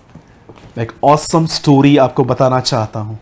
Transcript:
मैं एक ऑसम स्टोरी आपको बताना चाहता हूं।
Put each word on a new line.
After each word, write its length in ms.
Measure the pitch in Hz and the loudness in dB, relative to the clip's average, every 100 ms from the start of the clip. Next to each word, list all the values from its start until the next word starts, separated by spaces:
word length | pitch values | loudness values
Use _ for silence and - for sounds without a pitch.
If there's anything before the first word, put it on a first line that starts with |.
| _ - _ _ - - - 117 | _ -20 _ _ -20 -20 -16 -10
मैं 40 | |
एक 100 | 113 - | -10 -2
ऑसम 420 | 135 151 - 165 160 | 2 2 2 0 0
स्टोरी 500 | - 151 139 143 143 | -2 2 4 4 4
आपको 280 | 127 - | 2 0
बताना 360 | 123 123 131 127 | -2 0 0 0
चाहता 400 | 120 123 107 113 | -2 -4 -6 -8
हूं। 160 | 107 107 | -12 -14